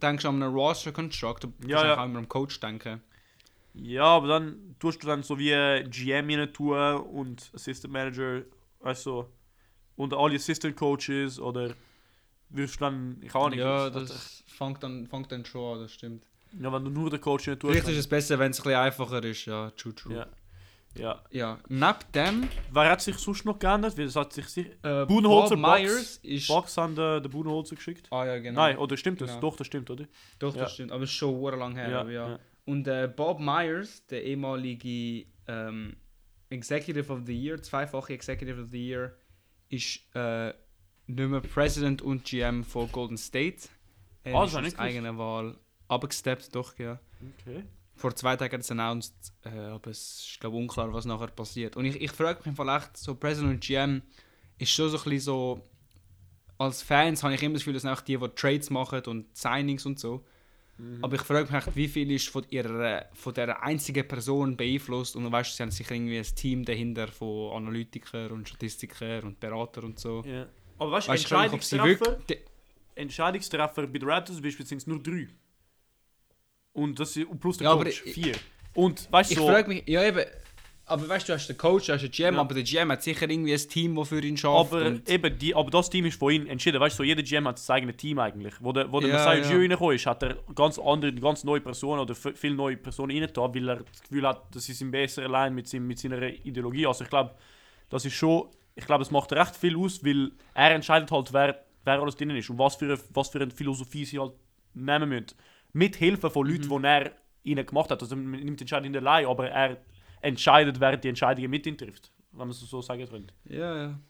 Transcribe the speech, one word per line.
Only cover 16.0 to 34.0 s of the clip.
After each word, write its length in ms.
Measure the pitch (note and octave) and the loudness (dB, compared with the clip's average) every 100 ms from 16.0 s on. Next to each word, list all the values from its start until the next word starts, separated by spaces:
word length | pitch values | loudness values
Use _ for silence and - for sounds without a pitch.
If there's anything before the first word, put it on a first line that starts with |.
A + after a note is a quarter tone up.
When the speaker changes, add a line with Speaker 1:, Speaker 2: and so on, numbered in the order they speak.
| A#2+ A2+ - _ _ G3+ | -14 -14 -18 _ _ -10
Speaker 2:
Ja, 140 | C3 | -6
wenn 100 | C3 C3+ | -4 -4
du 40 | |
nur 220 | C#3+ D#3+ | -4 -2
den 100 | D3 | -2
Coach 260 | D3 C#3 - | 0 0 -2
rein 120 | C#3 | -2
tust, 120 | D3 | 2
Speaker 1:
Vielleicht 160 | E3 E3+ | 4 4
Speaker 2:
dann 60 | |
Speaker 1:
ist 60 | D3+ | 0
es 80 | C#3 | 0
besser, 320 | D3+ D3 C#3 | 0 2 2
wenn 120 | C3+ | 2
es 80 | C3 | 0
ein 40 | |
bisschen 160 | C#3+ C3 | 2 2
einfacher 440 | C3 C3 A#2+ B2 | 2 0 -4 -4
ist, 220 | A2+ A2 - | -4 -6 -8
ja, 240 | G#2+ A2 | -6 -8
true, 220 | - A#2 | -10 -12
true. 220 | A2 - A#2 | -12 -10 -10
Speaker 2:
Ja. 120 | A#2 - - - - _ _ - | -10 -16 -20 -20 -20 _ _ -8
Ja. 260 | A2+ - - | -6 -6 -8
Speaker 1:
Ja, 300 | C3 A2+ A2+ - | -6 -6 -6 -6
neben 280 | C3 D#3+ G#3 - C#3+ | 2 2 2 -2 0
dem 320 | E3+ A3 C4 - - | 0 0 -2 -4 0
Speaker 2:
Wer 180 | C3+ D#3 | 4 6
hat 120 | F3+ | 6
sich 160 | - F#3 | 2 -6
sonst 280 | - G3 G#3+ | -6 -4 -4
noch 140 | G3+ | 0
geändert? 360 | F#3+ G#3 A3 - | 2 2 2 -2
Weil 60 | C#3+ | -2
es 100 | C3+ | -2
hat 180 | D3 | -4
sich 140 | - C3 | -6 -8
sicher 240 | - E3+ - | -8 -8 -8
Speaker 1:
Äh, 240 | D3+ C#3+ C#3 | -2 0 4
Speaker 2:
Budenholzer, 500 | G#3+ G#3 G#3 G#3 F3+ | 6 10 10 10 6
Speaker 1:
Bob 100 | D#3 | 8
Speaker 2:
Bucks. 140 | F#3+ | 8
Speaker 1:
Myers 360 | G3 A#3+ A3+ - | 6 0 -2 -10
ist 240 | - C#3+ C#3 | -8 -4 2
Speaker 2:
Bucks 280 | D#3+ F3 - | 2 2 0
haben 180 | E3 D#3 | -2 0
den, 260 | D#3+ D#3 | 0 0
den 80 | C#3 | -2
Budenholzer 440 | C#3 D#3 D#3 D#3 D#3 | -6 -4 -4 -6 -10
geschickt. 320 | - E3+ - | -12 -14 -6
Speaker 1:
Ah 160 | B2+ B2+ | -4 -2
ja, 140 | B2 | -4
genau. 220 | A#2 B2 | -2 4
Speaker 2:
Nein, 160 | D#3 C3+ | 4 4
oder 180 | C#3 C3+ | 0 -2
stimmt 240 | F#3+ F#3 | -2 -4
das? 80 | B2+ | -6
Speaker 1:
Genau. 120 | A#2+ | -4
Speaker 2:
Doch, 160 | D#3 - | -4 -4
das 100 | C#3 | -6
stimmt, 240 | C#3+ B2 | -8 -8
oder? 140 | B2+ D3 _ - - | -10 -12 _ -20 -8
Speaker 1:
Doch, 140 | C#3+ | -6
das 20 | C3+ | -4
Speaker 2:
Ja. 140 | B2+ | -6
Speaker 1:
stimmt, 220 | - B2+ | -6 -8
aber 120 | B2+ | -6
es 80 | C3 | -4
ist 40 | - | -2
schon 180 | C#3+ B2+ | -2 -2
urlang 400 | C3+ C3 B2 B2 | -4 -4 -6 -6
her, 140 | A#2+ | -4
Speaker 2:
Ja, 80 | B2+ | -4
Speaker 1:
aber 100 | A#2 | -4
ja. 180 | A#2+ A#2+ | -6 -8
Speaker 2:
ja. 100 | A#2+ - _ - | -10 -14 _ -6
Speaker 1:
Und, 220 | C#3+ C#3 | -4 -2
äh, 200 | C3 B2+ | 0 -2
Bob 260 | B2+ D#3 D#3+ | 0 -2 0
Myers, 680 | D3 D#3 E3+ E3 G#3 - | 0 0 0 -2 -6 -14